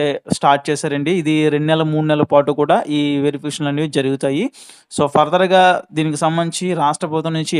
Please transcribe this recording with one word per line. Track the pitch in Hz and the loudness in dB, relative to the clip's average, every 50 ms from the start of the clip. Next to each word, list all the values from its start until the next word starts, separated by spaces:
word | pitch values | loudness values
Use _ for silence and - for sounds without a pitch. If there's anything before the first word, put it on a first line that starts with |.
| 147 143 139 - - - - - | 2 0 -2 -4 -6 -6 -4 0
స్టార్ట్ | - 147 139 139 - - | 2 4 4 2 2 -2
చేశారండి. | 147 139 - 156 143 143 143 156 190 185 | -4 -4 -4 -4 -4 -2 -2 -2 -2 0
ఇది | 151 151 156 156 151 151 147 | 0 0 0 2 2 2 0
రెండు | 147 151 156 | 0 0 0
నెలల, | 160 160 160 156 151 | 0 0 0 0 0
మూడు | 156 156 156 | 0 0 0
నెలల | 151 147 147 - 143 | 0 0 2 2 4
పాటు | 143 143 147 147 147 | 2 2 2 0 0
కూడా | 147 147 170 214 - 147 147 | 0 2 2 0 0 -2 -2
ఈ | 147 147 147 143 143 139 | -2 -2 -2 -2 0 -2
వెరిఫికేషన్లు | 147 143 135 143 151 139 - 151 143 | -2 -2 -4 -6 -8 -6 -4 -4 -4
అనేవి | 143 143 156 151 131 | -2 -2 -4 -2 -2
జరుగుతాయి. | 147 131 135 135 131 - 139 139 151 226 330 - - - - - - _ _ - | -2 -2 -2 -2 -2 -2 -2 -2 -2 -4 -4 -6 -12 -20 -20 -20 -20 _ _ -4
So | - 147 139 - | -2 -2 2 2
ఫర్దర్‌గా | 151 151 151 170 180 190 180 185 185 185 180 175 - - _ - | 2 2 4 2 2 2 4 4 6 6 4 4 2 -4 _ -4
దీనికి | 156 156 156 147 147 | -2 -2 -2 -2 -2
సంబంధించి | 170 160 160 170 170 165 160 - 185 185 180 165 | -2 0 0 0 -2 -4 -4 -4 -4 -4 -2 0
రాష్ట్ర | 143 143 151 - 185 160 | 0 0 -2 -2 -4 -4
ప్రభుత్వం | 156 160 156 165 160 160 | -4 -4 -4 -2 -4 -4
నుంచి | 156 - 175 | -4 -2 -2